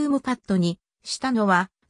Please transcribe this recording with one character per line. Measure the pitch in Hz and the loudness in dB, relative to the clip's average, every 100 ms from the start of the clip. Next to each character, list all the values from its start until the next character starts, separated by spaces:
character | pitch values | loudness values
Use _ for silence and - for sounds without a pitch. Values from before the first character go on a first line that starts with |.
| 294 | 0
ー | |
ム | 277 | -2
カ | 262 | -2
ッ | 247 | -6
ト | - 190 | -2 0
に | 170 175 _ _ | 0 -4 _ _
し | - - | -12 -6
た | 262 | -2
の | 233 202 | 0 2
は | 180 190 _ | 2 0 _